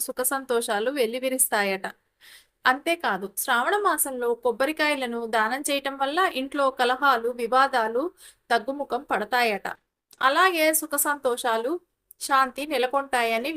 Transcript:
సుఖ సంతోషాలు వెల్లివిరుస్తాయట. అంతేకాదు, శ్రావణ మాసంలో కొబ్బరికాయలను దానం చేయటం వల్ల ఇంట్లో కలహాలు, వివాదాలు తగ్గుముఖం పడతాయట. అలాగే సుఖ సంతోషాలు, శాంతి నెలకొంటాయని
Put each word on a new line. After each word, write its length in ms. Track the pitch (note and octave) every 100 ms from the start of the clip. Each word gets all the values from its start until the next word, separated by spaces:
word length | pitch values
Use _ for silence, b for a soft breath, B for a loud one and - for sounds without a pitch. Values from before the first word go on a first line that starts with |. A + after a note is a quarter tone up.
| A#3
సుఖ 160 | B3 B3+
సంతోషాలు 600 | C4+ C4 A#3 A#3+ G#3 A#3 C#4+
వెల్లివిరుస్తాయట. 880 | A3+ B3+ C4 C4 - A3 G3 G3 - - _ _ B B B _ B3+
అంతేకాదు, 580 | C4+ E4 E4+ B3+ G3 G3 -
శ్రావణ 340 | - A#3+ C#4 G#4 G4
మాసంలో 420 | D4+ C#4+ B3+ A#3+ A#3
కొబ్బరికాయలను 800 | B3 A3 C4+ D#4 D4+ C#4 B3 A#3 A#3 A3
దానం 260 | A3 C4 D4+
చేయటం 260 | C#4 C4+ C#4
వల్ల 160 | C4+ D#4+ F#4+ B3+
ఇంట్లో 260 | C4+ C#4+ C#4 C4
కలహాలు, 500 | A#3+ B3+ C#4 A#3+ A#3 A#3+
వివాదాలు 640 | A#3 B3+ C4+ B3+ A3 A#3 E4+ - B B -
తగ్గుముఖం 500 | A#3 A3 C#4+ C#4 A#3+ D4
పడతాయట. 560 | G3 G#3 B3 A#3 G3 - - _ _ _ - C4
అలాగే 380 | D4+ F#4 E4+ D#4 D#4
సుఖ 140 | D#4 C#4+ D#4
సంతోషాలు, 640 | C#4+ B3+ B3 B3 A3+ A#3+ F4 _ _ _ - -
శాంతి 380 | C4+ C4 B3+ D4
నెలకొంటాయని 760 | C4+ B3+ C#4 C4+ B3 A#3 A3+ C4+